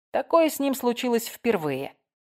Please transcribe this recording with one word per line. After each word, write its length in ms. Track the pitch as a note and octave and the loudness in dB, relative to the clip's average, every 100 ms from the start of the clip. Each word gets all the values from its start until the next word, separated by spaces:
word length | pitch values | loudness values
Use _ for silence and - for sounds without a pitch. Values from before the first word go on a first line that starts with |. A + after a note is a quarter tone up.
| _ | _
Такое 380 | - C#4 E4 D#4 | -4 2 4 4
с 100 | - | 2
ним 140 | C#4 | -2
случилось 520 | C4 A#3+ A#3+ B3+ A#3 A3+ | 0 -2 0 0 -2 -2
впервые. 680 | - A#3+ G#3 D3+ C3 C#3 - _ _ _ | -4 -2 0 -2 -4 -6 -14 _ _ _